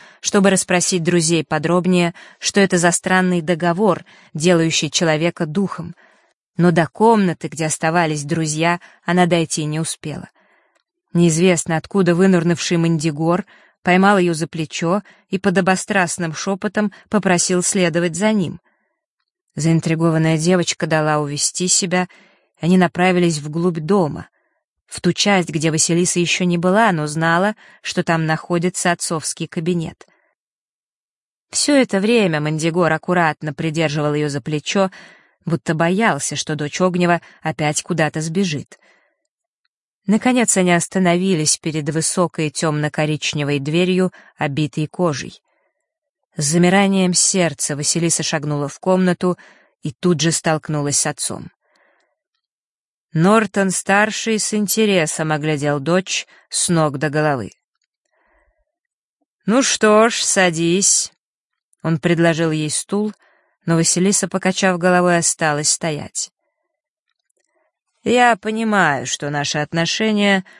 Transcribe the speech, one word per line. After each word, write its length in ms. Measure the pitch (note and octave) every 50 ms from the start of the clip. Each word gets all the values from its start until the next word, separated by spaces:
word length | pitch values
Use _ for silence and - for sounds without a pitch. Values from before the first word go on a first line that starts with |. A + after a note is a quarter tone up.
| - - - _
чтобы 300 | - - - G#3 F#3+ G3
расспросить 540 | F#3+ F3+ - - F#3 F3 - - G3 F3+ D#3+
друзей 420 | E3+ E3+ F3 D#3+ D#3+ E3+ - -
подробнее, 680 | - D#3+ D3+ D3 D#3+ F3 F3+ E3+ F#3 F3+ F3 F3 E3+ - - - - - _
что 200 | - - - G3+
это 200 | G3 F#3 F#3 F3
за 100 | F3 F3
странный 520 | E3+ - - F3+ F#3 F#3 F#3 F3+ F3+ F3
договор, 640 | D#3 E3 F3 D#3 F3 F3 E3 F3+ A3 G3 E3 - - - - - - _ -
делающий 560 | D#3 D3+ F#3 F3+ E3 E3 E3 D3+ - E3 D3
человека 560 | - - F3+ D#3+ D#3 D3+ E3 F3 - - E3+
духом. 480 | D3+ D3+ G3+ G3 F3 - - E3 E3+ E3+ _ _ _ _ _ _ _ _ _ _ _ _
Но 140 | - E3+ F3+
до 160 | E3 F3 D#3+
комнаты, 640 | - - - G#3+ A3+ A3+ G#3+ G3 F3 D#3 - - D3+
где 180 | - D3+ D#3+
оставались 560 | D#3 - - - D#3+ E3 F3 E3 D#3 D3+ D3 C#3+
друзья, 560 | C#3+ E3+ E3+ D#3+ D#3 D3+ D#3 D#3+ E3+ F3 E3+ - - _ _ _
она 220 | - F3 F3+ F3+
дойти 380 | E3+ F3 E3+ D#3+ - - E3 D3+
не 140 | D3+ D3+ D#3+
успела. 480 | E3 - - - - D#3 C#3 - - - _ _ _ _ _ _ _ _ _ _ _ _ _ _ _ _ -
Неизвестно 640 | E3+ F3 E3+ D#3 E3 F3+ F#3+ F3 D#3+ - - E3
откуда 380 | D#3 - - - G3 F#3 E3+ F3
вынырнувший 600 | E3+ F#3+ F#3+ F#3 E3+ D#3+ F3 E3+ - - - F3
Мандигор 680 | E3+ E3 E3 E3+ D#3 D3 E3 D3 D3 D#3+ E3 E3+ G3 - - - _ _ _ _ _ -
поймал 340 | F3+ F3+ F#3 F#3+ G3 G#3
ее 160 | F#3+ F3+ F3 E3
за 140 | D3+ E3
плечо 560 | - - E3 D#3 - - - E3+ E3 F#3 G#3 - - - _ _ _
и 80 | F#3+
подобострастным 960 | F#3+ - G3+ F3 F#3+ F3+ F#3+ F#3 F#3 - - G#3 G3 F3 E3 - - F3 D#3+ D3+
шепотом 580 | - - F#3+ G3 F#3 - G#3 - G#3+ G#3+ G3+ - - - _
попросил 520 | - G#3 - F#3+ F3+ F3 - - F3+ F3+
следовать 540 | F3 - - G3 F3+ E3+ D3+ F3 F3 F3 D#3
за 160 | E3+ G#3 G#3+
ним. 280 | A3 G3+ E3 - - - _ _ _ _ _ _ _ _ _ _ _ _ _ _ _ _ _ _ _
Заинтригованная 840 | - D3 E3 E3 D#3+ - E3 D#3+ D#3+ E3+ E3+ D#3 D#3+ D#3+ D#3+ D#3+
девочка 500 | D#3 D#3+ F3 F#3 F3 E3 - - - F3
дала 320 | D#3 D#3+ D#3 D3+ D#3 D3+ D3+
увести 480 | D3+ C#3+ D3 C#3+ - - - - F3+
себя, 400 | F3 - - G3+ E3+ F3+ F3+ F3+ - - _ _ _ _ _ _ _ _ _
и 60 | -
они 120 | E3+ F#3
направились 600 | F#3 F3+ D#3+ - F3 F3+ F#3 F3+ F3+ F3 E3+ D#3+
вглубь 420 | D3 C#3+ D3+ D3 E3+ E3+ F#3 D#3+ E3
дома, 500 | D3+ D#3 G3+ G3+ E3+ C#3+ D#3 D#2+ - - _ _ _ _ _ _ _ _ _ _ _
в 140 | _ - -
ту 120 | - F3 E3+
часть, 360 | - - G#3 G3+ F#3 E3 -
где 200 | D3 D#3+ D#3 D#3+
Василиса 500 | D3+ D#3 - - E3 E3+ F3+ F3 - F3+
еще 260 | F3 D#3+ - - F#3
не 120 | F3+ F3
была, 340 | E3+ E3+ F#3 F#3+ G#3+ A#3 G#3+
но 160 | F3 D#3 D3+
знала, 480 | D3+ D3 D#3+ E3 E3 E3 F3 F#3+ G#3+ G#3+ - - - - _
что 220 | - - - F#3 E3+
там 220 | - E3 D#3+ D#3+
находится 680 | D#3 D#3 D#3 - - F3 E3+ E3 F#3 - - - F3+
отцовский 560 | F3 - - - F3 D#3 - - - - E3
кабинет. 600 | - - F3+ D#3+ F3+ F3+ E3+ D#3+ F3+ - - - _ _ _ _ _ _ _ _ _ _ _ _ _ _ _ _ _ _ _ _ _ _ _ _ _ _ _ _ _
Все 240 | - - - C#4+ D4
это 240 | C4+ A#3+ - - G3
время 400 | G3 A3 A#3+ A#3 G3+ F3 D#3 D3+
Мандигор 520 | D3+ D3+ D#3 D#3 D#3 E3 D#3+ F3+ E3+ D#3
аккуратно 600 | D#3+ D#3+ - - F3+ F3+ E3+ D#3 D3 - D#3+ D3 C#3+
придерживал 600 | - E3 D#3+ D3 E3 D#3+ D3 D3 D#3 D3 D3 D3
ее 140 | D3+ D3+ D3
за 120 | C#3 C#3
плечо, 480 | - D#3 D3+ D3 - - - G3+ F#3+ F#3 - - - - - _ _ _ _ _ _
будто 300 | D#3+ E3 - - - E3
боялся, 600 | D3+ E3 E3+ F#3 G3+ A#3 G#3 D3+ C#3 - - D3
что 200 | C#3+ - - D#3
дочь 260 | C#3+ D3 C#3+ - -
Огнева 400 | F#3 F#3 F3 F3 F3 F3 F3 E3 - - - _ -
опять 400 | D#3+ D#3 - D3+ D3 D3+ - -
куда-то 380 | - F3+ D#3+ D#3 D3 - D#3+
сбежит. 580 | D#3 E3 D#3+ F#3+ G3+ F3 D3 - - - - - _ _ _ _ _ _ _ _ _ _ _ _ _ _ _ _ _ _ _ _ _ _ _ _ _
Наконец 520 | - G#3 A3 - B3+ B3 B3+ A3+ - -
они 160 | F#3+ F3+ F3+ F3
остановились 840 | E3+ - - - F#3+ F#3 F3 F3 F3+ F#3 F#3+ F#3 D#3 D#3 D3 -
перед 320 | - - E3 D3+ D#3+ C#3+ D#3+
высокой 600 | D3 D#3+ D#3 - - F#3 F3 D#3+ - - D#3 D3
темно-коричневой 1120 | - - F3 D#3+ D3 D3 D3 D3+ - - D#3 D3+ D#3 C#3+ - - - D3+ C#3+ C#3 D3 C#3
дверью, 520 | C3+ D3+ D3+ E3+ F3+ F3+ F#3 F3+ F#3 F3+ - - - - _
обитой 500 | - D3+ D3 C3+ D#3 D3+ C#3+ - D#3+ D#3
кожей. 540 | - - - F3+ E3 C#3 C3 - - - - _ _ _ _ _ _ _ _ _ _ _ _ _ _ _ _ _ _ _
С 80 | - D3
замиранием 680 | C#3+ E3 F3 F3 F3+ F#3 G3+ G3 G3 G3 F#3+ F#3 F3+ F3
сердца 600 | - - - - F#3 F3 D#3 C#3+ - - - D3
Василиса 480 | C#3 D3+ - - E3 E3+ E3 - - D3+
шагнула 440 | - E3 D3+ D3 D3 D3 C#3+ C#3+
в 120 | C#3 - -
комнату 580 | - F#3 F#3 F#3 F#3 F3+ E3+ - F#3+ F3+ F3 - - - - _ _ _ _ _
и 100 | - D#3 -
тут 260 | _ - F3+ F3 C#3
же 120 | D#3 E3
столкнулась 680 | D#3 - - E3+ D#3+ D3+ - - D3+ D3 C#3+ D3 C#3 -
с 60 | -
отцом. 460 | D3+ D3 - - - - - - - - _ _ _ _ _ _ _ _ _ _ _ _ _ _ _ _ _ _ _ _ _ _ _ _ _ _ _ _ _ _ _ -
Нортон-старший 1300 | D#3 E3 G3 G#3+ A3+ G#3+ G3+ - G3+ G3 F#3+ F3 - - - G3 G3+ G#3+ A3 G3+ - - A3+ A3 G#3
с 140 | - - A3
интересом 800 | G#3+ G#3 F#3 - A3 A3 G#3 G3 F3+ D#3 - - - D#3 D#3
оглядел 480 | D#3 D3 D3 D#3 D#3 C#3 C#3+ D3 D3 C#3+
дочь 460 | C#3 D#3+ F3 F#3+ F#3+ - - - - - - _ _ _
с 180 | - - - -
ног 280 | F3 E3 D#3 D3 C3
до 120 | C3+ D3+ D3+
головы. 420 | C#3 D3+ D3+ D3+ C#3+ B2 G2 - - _ _ _ _ _ _ _ _ _ _ _ _ _ _ _ _ _ _ _ _ _ _ _ _ _ _ _ _ _ _ _ _ _ _ _ _ _ _
«Ну 160 | F#3+ A3 C4+
что 480 | C4 - - - G#3+ G#3+ G#3+ G#3+ A3+ A#3+
ж, 140 | - - -
садись». 920 | - - G3 F#3 F3+ D#3+ E3 E3+ E3+ F3 G3 F#3+ - - - - - _ _ _ _ _ _ _ _ _ _ _ _ _ _ -
Он 160 | D#3+ E3 C#3+
предложил 520 | - - F3 D#3+ E3+ E3+ D#3+ D#3 E3+ D#3+
ей 180 | D#3 D#3 D3+ D3+
стул, 440 | - - - - G3 G#3 G#3+ G#3+ G#3 _ _ _ _ _ _ _ _ _ _
но 100 | E3 E3+
Василиса, 520 | E3 E3 - - F3+ F#3 G3 G3+ - G3
покачав 520 | F3 - F#3+ - F#3 F#3 - G3 F#3+ F3+ E3+
головой, 380 | F3 F#3 F3+ F3+ F3+ F3+ F3
осталась 520 | E3+ E3 - - - E3 D#3 D3 D3 D3+ -
стоять. 600 | - - - E3 D3+ D3 D#3 - - - - - _ _ _ _ _ _ _ _ _ _ _ _ _ _ _ _ _ _ _ _ _ _ _ _ _ _ _ _ _ _ _ _ _ _ -
«Я 320 | G#3+ A#3 B3 B3 A#3+ A3+
понимаю, 720 | - - A3 A3 A3+ A3+ A3 G#3 G3 F3 D3+ C#3 B2+ -
что 240 | C3+ - - D3+ C#3+
наши 300 | D3 C#3+ C#3+ - - D3+
отношения 840 | D3 - - E3 E3 - - - A3 A3 G#3+ G#3 G#3 G3+ G3 F#3+ F#3 - -